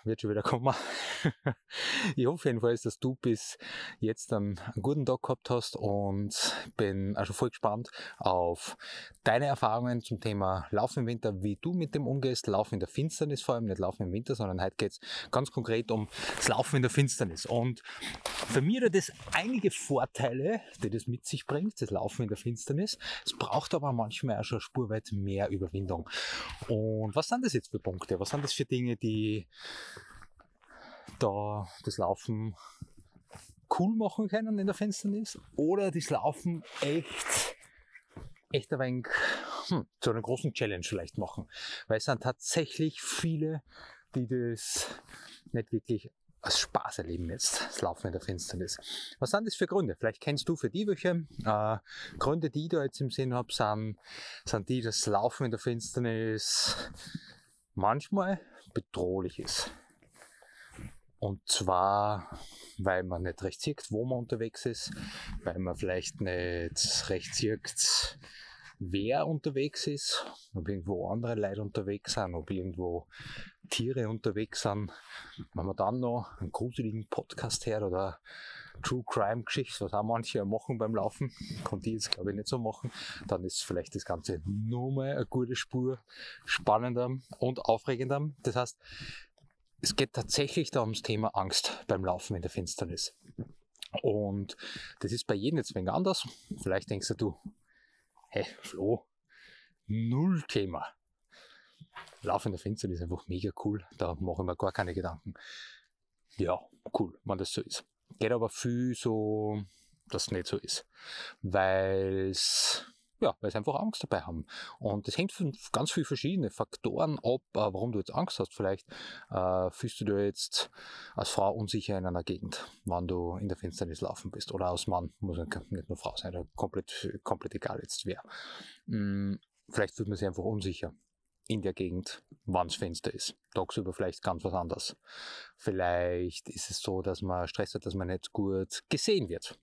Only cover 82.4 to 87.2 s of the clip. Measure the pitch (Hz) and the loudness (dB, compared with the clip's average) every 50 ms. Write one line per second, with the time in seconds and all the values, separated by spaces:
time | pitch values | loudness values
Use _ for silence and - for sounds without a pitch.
82.4 | 104 - 135 123 117 110 107 - - 123 - - - - - - - - 101 90 | -2 -2 0 0 0 -2 -2 -4 -6 -8 -6 -8 -8 -10 -10 -10 -2 0 0 0
83.4 | 90 87 - - - - 92 87 85 - - 98 - - 90 90 - - 92 80 | 0 -2 -4 -4 -4 -2 -2 -2 -2 -4 -6 -6 -4 -4 -4 -4 -2 -4 -4 -4
84.4 | 78 95 101 104 107 110 120 120 127 131 139 135 131 139 143 - 120 - - 127 | -2 -2 -2 0 0 0 0 -2 0 0 0 0 0 0 0 -2 -2 0 0 0
85.4 | 123 117 127 - - - - 127 127 131 131 - - _ - - - - - - | 0 0 0 -4 -4 -2 0 0 2 0 0 -2 -6 _ -18 -16 -14 -14 -14 -12
86.4 | - - - - - - 107 113 120 123 120 120 123 127 131 131 | -4 -2 -2 2 6 6 6 6 6 4 2 2 2 0 0 -4